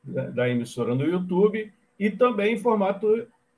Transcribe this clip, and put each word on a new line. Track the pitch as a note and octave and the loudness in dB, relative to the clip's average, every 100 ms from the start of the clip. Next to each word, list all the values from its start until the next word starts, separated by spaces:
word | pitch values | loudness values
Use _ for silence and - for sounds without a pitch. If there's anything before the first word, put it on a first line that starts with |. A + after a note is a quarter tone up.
da, | - - - | -6 -6 -4
da | A#2+ B2 | -2 0
emissora | B2 A#2+ - A#2 | -2 -4 -4 -2
no | B2+ D3 | 0 0
YouTube | F#3 F3+ F3+ G#3 G#3+ G#3+ _ _ _ | -2 0 2 2 2 -10 _ _ _
e | G#3 | -4
também | - B3 G3+ G3+ A3+ | 2 2 2 0 0
em | |
formato | B3 G#3+ F#3+ G3 G#3+ A3+ A#3 _ _ | 0 2 0 0 2 0 -2 _ _